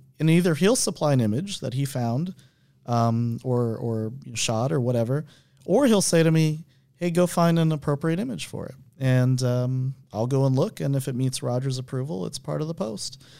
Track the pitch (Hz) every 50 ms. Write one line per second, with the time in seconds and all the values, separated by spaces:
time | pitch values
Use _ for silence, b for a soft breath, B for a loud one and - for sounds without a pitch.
0 | - _ _ - 156 160 165 175 175 180 151 135 185 208 262 - - 214 - -
1 | 156 147 139 127 117 104 107 139 196 202 - - - - 123 135 139 135 - 127
2 | 120 117 117 143 175 185 180 b b b b b b b b b _ 123 120 117
3 | 117 117 113 117 120 117 117 120 - 131 123 123 120 113 110 - - 117 113 110
4 | 110 110 131 139 - 127 117 - - - 113 110 123 139 160 135 117 123 123 117
5 | 113 120 135 151 156 b b b b b b b b - 185 254 294 233 214 190
6 | - - 175 165 160 165 160 160 160 156 151 156 - b b b b b _ -
7 | 175 175 165 180 180 175 - 175 170 170 165 165 160 160 156 143 - 151 143 143
8 | - 160 165 185 240 269 208 147 - - - - - - 135 - - _ _ -
9 | 131 131 127 127 127 127 127 127 127 120 123 123 123 127 131 127 131 135 135 -
10 | - _ 98 107 117 127 139 135 139 135 131 131 180 - - - 156 143 139 135
11 | 135 139 123 120 131 127 - - 139 123 120 127 135 139 127 131 131 - 135 127
12 | 131 151 180 185 180 - - - - 147 151 147 156 160 165 - 196 226 214 185
13 | - - - B B B B